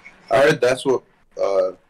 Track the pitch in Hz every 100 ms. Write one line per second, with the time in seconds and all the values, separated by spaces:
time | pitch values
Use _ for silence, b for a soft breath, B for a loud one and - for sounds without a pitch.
0 | - - - 117 147 160 123 123 139 123
1 | - _ _ - 98 95 92 92 _